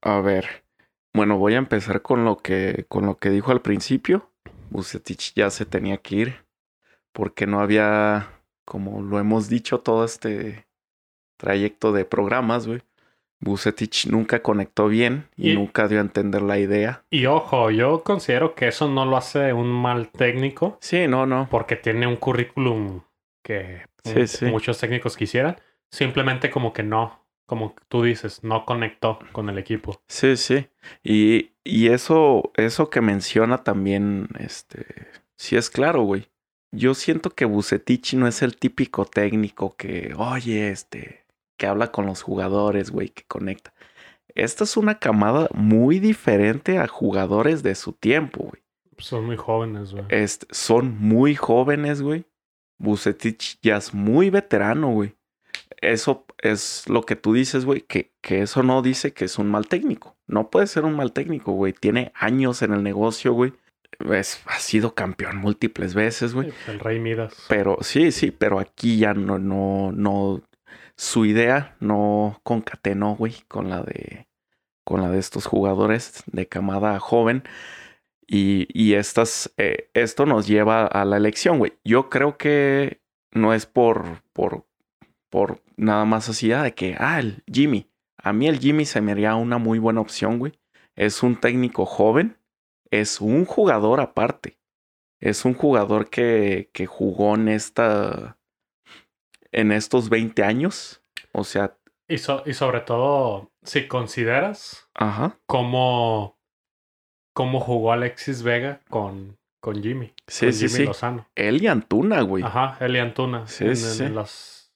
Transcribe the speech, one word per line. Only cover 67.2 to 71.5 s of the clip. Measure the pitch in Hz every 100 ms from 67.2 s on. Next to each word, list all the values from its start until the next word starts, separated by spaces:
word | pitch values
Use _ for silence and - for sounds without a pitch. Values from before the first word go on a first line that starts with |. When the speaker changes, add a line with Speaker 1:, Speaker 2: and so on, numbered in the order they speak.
| 110 - -
Speaker 1:
Pero, | 107 101 98
sí, | - 139 165
sí, | - 120
pero | - 101 98
aquí | 98 - 117 110
ya | 107
no, | 101 98 98
no, | 95 98 98 98 98
no, | 104 101 101 98 95 - _ _ - - -
su | - - 110
idea | 107 117